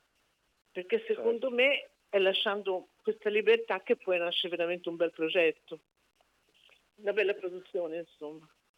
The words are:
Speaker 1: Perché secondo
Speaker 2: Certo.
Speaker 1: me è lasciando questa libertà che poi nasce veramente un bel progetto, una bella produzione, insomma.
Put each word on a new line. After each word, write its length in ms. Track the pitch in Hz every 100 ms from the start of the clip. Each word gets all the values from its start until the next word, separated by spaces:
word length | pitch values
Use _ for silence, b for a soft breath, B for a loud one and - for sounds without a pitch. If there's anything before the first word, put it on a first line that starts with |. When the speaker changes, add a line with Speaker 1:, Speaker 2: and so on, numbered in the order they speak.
| _ _ _ _ _ _ _
Speaker 1:
Perché 320 | - 180 226 226
secondo 400 | 214 226 233 262
Speaker 2:
Certo. 40 |
Speaker 1:
me 380 | 240 269 277 - _ _
è 100 | 202
lasciando 720 | 190 196 220 202 196 185 - _
questa 280 | - 214 214
libertà 520 | 208 208 226 226 190
che 140 | - 240
poi 220 | - 180
nasce 300 | 170 175 175
veramente 420 | 170 170 175 180
un 60 | 170
bel 160 | 165
progetto, 680 | - 160 185 160 - - 160 _ _ _ _ _ _ _ _ _ _ _ _
una 180 | 208
bella 200 | 202 190
produzione, 640 | 202 185 180 185 190 165 165
insomma. 460 | 165 - 151 156 156 _ _